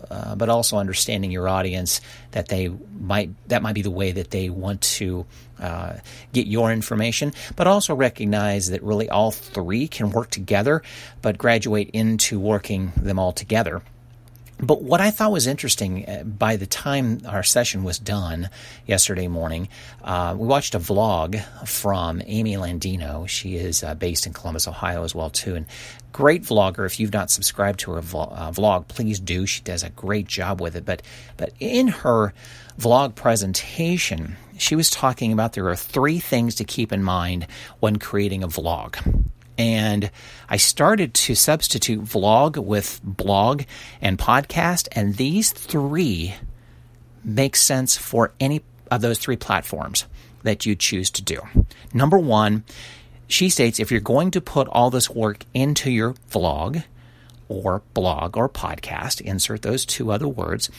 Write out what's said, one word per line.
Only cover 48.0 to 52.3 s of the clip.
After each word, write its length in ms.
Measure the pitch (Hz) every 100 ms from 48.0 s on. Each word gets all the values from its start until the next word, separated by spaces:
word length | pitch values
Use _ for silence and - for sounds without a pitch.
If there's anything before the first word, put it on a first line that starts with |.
| - 120 113 -
any 220 | 135 151 - - -
of 120 | 120
those 160 | 117 113
three 180 | - 120
platforms 720 | - 98 - 78 - - - - - -
that 220 | 110 104
you 100 | 110
choose 360 | 98 - 98 92
to 120 | -
do. 160 | 98 - - - - - -
Number 260 | 117 143 190
one, 460 | 156